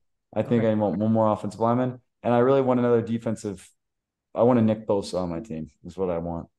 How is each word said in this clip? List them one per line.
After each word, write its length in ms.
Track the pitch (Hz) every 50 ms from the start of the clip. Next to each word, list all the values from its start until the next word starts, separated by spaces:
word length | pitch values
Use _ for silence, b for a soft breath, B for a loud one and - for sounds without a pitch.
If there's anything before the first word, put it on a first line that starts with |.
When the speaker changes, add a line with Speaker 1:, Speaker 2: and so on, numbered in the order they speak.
| _ _ _ _ _ - -
Speaker 1:
I 80 | 107
think 220 | 110 - 120 117 110
Speaker 2:
Okay. 80 | 110
Speaker 1:
I 40 | 110
want 220 | 107 107 98 80
one 160 | 98 110 110 110
more 180 | 113 110 107
offensive 300 | 104 101 - 104 92 95
lineman, 400 | 113 117 120 127 127 127 123 - _ _ _ _ -
and 100 | 113 120
I 60 | 120
really 200 | 123 131 139 135
want 220 | 131 123 127 123
another 200 | 120 120 120 117
defensive. 640 | 104 104 117 113 - 117 107 - - 104 95 - - - _ _ _ _ _ _ _ _ _ _ _ _ -
I 80 | - 113
want 160 | 123 127 117
a 20 |
Nick 240 | 110 110 107 107 -
Bosa 360 | - 104 101 92 - - 90
on 80 | 90 87
my 100 | 82 85
team, 320 | 82 - 80 78 78 78 _ _ -
is 120 | 87 82
what 120 | 92 95 90
I 80 | 85
want. 300 | 82 85 85 85 82 76 - _